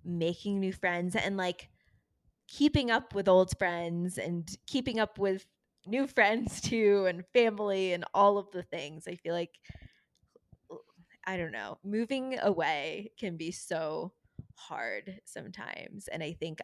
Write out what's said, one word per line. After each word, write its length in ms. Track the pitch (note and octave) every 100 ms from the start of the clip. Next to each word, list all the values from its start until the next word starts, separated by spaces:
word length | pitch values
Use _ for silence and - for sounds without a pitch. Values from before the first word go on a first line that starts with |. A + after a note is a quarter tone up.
making 560 | F3 F3 E3 F3 G#3 G3
new 120 | F#3+
friends 420 | F#3 F#3 F3 F3+ G3
and, 200 | - G3
like, 320 | F3+ F3+ - _ _ _ _ _ _ _ _
keeping 420 | - C#4+ - A#3+
up 220 | A#3 B3+
with 140 | G3+ F#3+
old 240 | F#3 F#3 -
friends 600 | F#3 F3 E3+ E3+ F3+ -
and 320 | E3 E3+ E3 F#3+ -
keeping 340 | C#3 B2 A3
up 180 | G#3+ -
with 280 | G3 F#3+ - _ _ _ F#3
new 200 | A#3+ C4+
friends 540 | - G#3 A3+ A3 -
<laughs> 0 |
too, 460 | - A3+ G#3 G3+ F#3
and 180 | F3 F3+
family 600 | B3 A#3 G#3+ G#3 F#3+ F#3+
and 120 | F3 -
all 240 | - G3+ G3+
of 120 | G3
the 120 | F#3
things. 440 | - E3 C#3+ D#3 F3
I 80 | F3
feel 180 | E3
like, 240 | F3 E3+ _ - - - _ _ _ _ _ _ _ - D#3+ _ _ _ _ -
I 100 | F#3
don't 160 | E3
know, 260 | A2 G2+ -
moving 540 | G3 G#3+ A#3 C4+ C4 C4
away 720 | G3+ E3+ D3+ D3+ D3 D#3 G#3 -
can 180 | - E3
be 160 | E3
so 600 | - - D#3+ D#3+ D#3+ F3+ _ _ - -
hard 680 | - - - A#2 G#2 - F#3+
sometimes. 840 | - - - F3+ - - - G3+ -
And 140 | E3
I 100 | D#3
think 260 | E3 D#3+ D#3